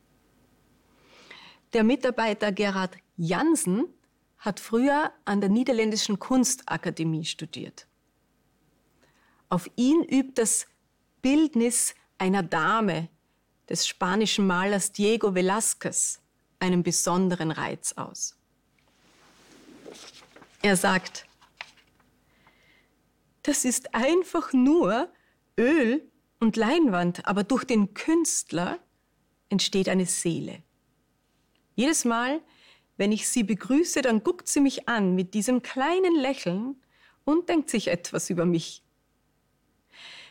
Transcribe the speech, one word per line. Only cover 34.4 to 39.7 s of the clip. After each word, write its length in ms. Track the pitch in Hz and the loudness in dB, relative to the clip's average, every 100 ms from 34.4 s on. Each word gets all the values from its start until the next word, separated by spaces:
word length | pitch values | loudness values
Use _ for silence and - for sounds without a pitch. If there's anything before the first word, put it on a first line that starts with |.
| - | -2
sie 120 | 302 | 2
mich 280 | 277 - - | 2 0 -4
an 260 | 233 190 | 0 2
mit 200 | 185 185 | 0 0
diesem 280 | 214 208 254 | -2 0 0
kleinen 520 | - - 277 359 370 | -2 -2 0 2 2
Lächeln 680 | 339 262 269 185 180 247 277 _ _ _ _ | 2 0 -2 -4 -4 -6 -10 _ _ _ _
und 240 | - 320 349 | 0 0 2
denkt 200 | 339 277 | 0 0
sich 180 | 226 - | -2 -2
etwas 420 | 175 - - - | -4 -4 -8 -4
über 160 | 175 170 | 0 0
mich.“ 360 | 165 - - _ _ _ _ _ _ _ _ _ | 0 -2 -12 _ _ _ _ _ _ _ _ _